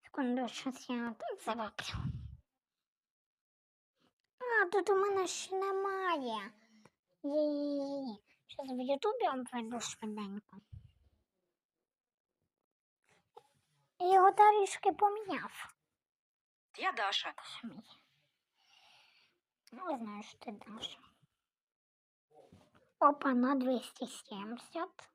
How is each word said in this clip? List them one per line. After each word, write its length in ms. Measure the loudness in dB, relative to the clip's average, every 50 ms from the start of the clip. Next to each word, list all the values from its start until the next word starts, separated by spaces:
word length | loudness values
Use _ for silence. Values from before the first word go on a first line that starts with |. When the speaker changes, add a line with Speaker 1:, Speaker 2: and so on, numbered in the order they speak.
| -20
Speaker 1:
Секунду, 440 | -10 -6 -2 -2 0 0 0 -2 -4
щас 420 | -6 -6 -6 -6 -8 -8 -8 -6
я 240 | -4 -4 -4 -6 -8 _
так 220 | -8 -8 -8 -6
завоплю. 540 | -6 -6 -4 -4 -6 -8 -8 -10 -8 -8 -6 -6 -6 -6 -6 -8 -12 -14 -16 -16 _ _ _ _ _ _ _ _ _ _ _ _ _ _ _ _ _ _ _ _ _ _ _ _ _ _ _ _ _ _ _ _ _ _ _ _ _ _ _ _
А, 280 | -4 0 2 2 2
тут 240 | 4 2 0 2 4
у 60 | 4
мене 300 | 4 4 2 2 0 0
ще 300 | -2 -4 -8 -6 -4 -2
немає. 960 | -2 0 0 0 -2 -2 -2 -4 -2 0 0 0 0 -2 -4 -4 -6 -6 -10 -14 _ _ _ _ -20 _ -20 _ _ _ _ _ _
Є-є-є. 920 | -6 -2 2 2 2 2 0 0 -2 -2 -2 -2 -4 -4 -6 -6 -8 -8 -10 -12 _ _ _ _ _
Щас 200 | _ -12 -12 -8
в 140 | -8 -6 -6
Ютубі 440 | -2 -2 -2 0 0 -2 0 2 0
вам 200 | 0 0 -2 -6
пройду 360 | -6 -6 -8 -6 -6 -6 -6
швиденько. 760 | -6 -8 -8 -8 -8 -6 -6 -6 -8 -8 -8 -10 _ _ -20 -20 _ _ -20 -20 -20 -20 _ _ _ _ _ _ _ _ _ _ _ _ _ _ _ _ _ _ _ _ _ _ _ _ _ _ _ _ _ _ _ _ _ _ _ _ _ _ _ _ _ _ _ _ _ _ _ _ _ -20 _ _ _ _ _ _ _ _ _ _ _ _
Я 160 | 6 8 10
його 180 | 10 10 10
трішки 600 | 10 10 10 10 10 8 4 2 -2 2 2 2
поміняв. 840 | 4 4 2 2 2 0 -6 -6 -6 -6 -6 -10 -12 -14 -16 -16 -18 _ _ _ _ _ _ _ _ _ _ _ _ _ _ _ _ _ _ _ -10
Speaker 2:
Я 160 | -4 -4 -2
Даша. 400 | -2 0 -2 -2 -2 -2 -4 -6 -10
Speaker 1:
Даша 300 | -12 -16 -16 -14 -14 -14
мій. 340 | -14 -14 -14 -20 -20 -20 -20 _ _ _ _ _ _ _ _ _ _ _ _ _ _ -20 -20 -20 -20 -20 -20 _ _ _ _ _ _ _ _ _ _ _ _ _ -20
Ну, 180 | -16 -12 -6 -6
я 80 | -6 -6
знаю, 240 | -6 -10 -10 -12
що 160 | -14 -16 -20 _
ти 140 | -14 -14
Даша. 460 | -14 -14 -16 -18 -14 -12 -12 -14 -14 -16 -20 -20 _ _ _ _ _ _ _ _ _ _ _ _ _ _ _ _ _ _ _ _ _ _ _ _ _ -20 -20 -20 -20 -20 -20 _ _ -20 _ _ _ _
Опа, 340 | 4 4 4 4 0 0
на 220 | 2 2 2 2 2
двісті 520 | 2 2 0 0 -2 -4 -8 -12 -12 -12
сімдесят. 1040 | -12 -12 -18 -16 -14 -12 -12 -10 -10 -12 -14 -14 -12 -8 -8 -8 -8 _ -20 -20 -20